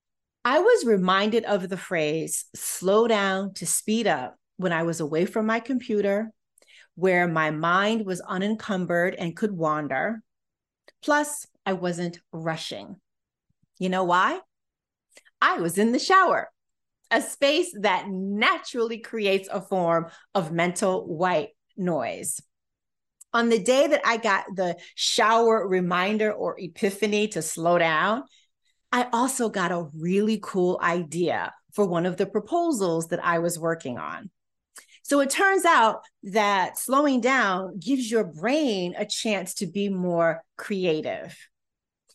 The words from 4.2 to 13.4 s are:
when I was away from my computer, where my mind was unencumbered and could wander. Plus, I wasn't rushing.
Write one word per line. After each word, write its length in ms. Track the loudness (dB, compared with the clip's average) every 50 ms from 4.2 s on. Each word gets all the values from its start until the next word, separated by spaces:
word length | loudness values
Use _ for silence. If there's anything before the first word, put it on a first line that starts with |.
| -2 -6 -12 _ _ _ _
when 160 | -4 -2 -2 0
I 100 | 0 0
was 160 | -2 -2 -2
away 280 | -4 -2 0 0 0
from 200 | 0 0 -2 -2
my 140 | 0 -2 -2
computer, 720 | -2 -4 -4 -4 -2 -2 -2 0 0 0 0 -2 -4 -6 -10 _ _ _ _ _ _ _ _ -20 -20 _ _
where 320 | -2 0 2 2 2 2 2
my 220 | 2 0 0 0
mind 560 | 0 -2 0 2 2 2 2 2 0 -2 -2
was 140 | -4 -6 -8 -8
unencumbered 920 | -6 -6 -4 -2 -2 -4 -4 -4 -4 -4 -2 -2 0 0 2 2 0 -2
and 220 | -4 -6 -8 -4
could 160 | -4 -4 -4 -2
wander. 720 | -2 -2 0 0 -2 -2 -4 -2 -2 -2 -2 -4 -8 -12 _ _ _ _ _ _ _ _ _ _ _ _ _ _ _
Plus, 460 | -2 0 2 2 2 -2 -6 -10 -14 -16 _ _ _
I 100 | -4 -4
wasn't 440 | -2 -2 -4 -4 -4 -4 -6 -8 -10 _ _ -14
rushing. 640 | -8 -6 -6 -6 -6 -8 -10 -10 -12 -12 -14 -18 -20 _ _ _ _ _ _ _ _